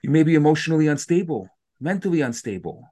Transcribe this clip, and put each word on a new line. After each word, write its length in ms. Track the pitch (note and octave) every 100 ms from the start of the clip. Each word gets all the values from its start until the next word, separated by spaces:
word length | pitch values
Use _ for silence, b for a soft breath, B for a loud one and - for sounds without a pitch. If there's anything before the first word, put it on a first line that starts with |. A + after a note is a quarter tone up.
You 80 | D3+
may 120 | D3+
be 120 | D#3+ D#3+
emotionally 500 | D3+ D#3 D#3+ D#3+ D3+
unstable, 600 | C#3+ - E3+ E3+ B2+ F#2 _ _ _
mentally 400 | C#3 F#3+ F#3+ E3+
unstable. 640 | C3 A#2 A#2+ F#2+ E2 - -